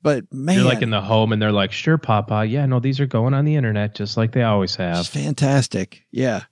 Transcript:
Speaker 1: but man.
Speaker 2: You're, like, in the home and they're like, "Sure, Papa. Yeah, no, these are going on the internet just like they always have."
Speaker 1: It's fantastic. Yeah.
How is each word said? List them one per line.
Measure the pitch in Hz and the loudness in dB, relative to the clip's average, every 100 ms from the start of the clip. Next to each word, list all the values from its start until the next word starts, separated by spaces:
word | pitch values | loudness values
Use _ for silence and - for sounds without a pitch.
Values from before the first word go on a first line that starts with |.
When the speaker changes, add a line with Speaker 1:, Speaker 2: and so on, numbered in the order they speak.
Speaker 1:
but | 151 139 - | 0 -2 -4
man. | 135 143 190 | -8 0 2
Speaker 2:
You're, | 156 | 4
like, | 120 | 2
in | 113 | 0
the | 110 | -2
home | 95 110 110 | 2 2 2
and | 110 | 2
they're | 107 | 2
like, | 104 98 | 2 0
"Sure, | - - 160 | -2 0 0
Papa. | - 110 101 107 110 | 2 0 0 -2 0
Yeah, | 131 143 | 0 0
no, | 127 | 0
these | 127 131 | 0 -2
are | 139 | -2
going | 117 117 | 0 0
on | 139 | 2
the | 147 151 | 2 0
internet | 120 104 104 | 0 0 -2
just | - 101 - | -4 -6 -2
like | 110 | 0
they | 127 | 2
always | 117 104 92 - | 2 2 0 -2
have." | 90 85 | -2 -2
Speaker 1:
It's | 87 | -4
fantastic. | 147 143 139 139 139 123 104 95 - _ | -4 -4 0 2 2 2 -4 -6 -12 _
Yeah. | 117 127 104 - | -4 -2 -2 -8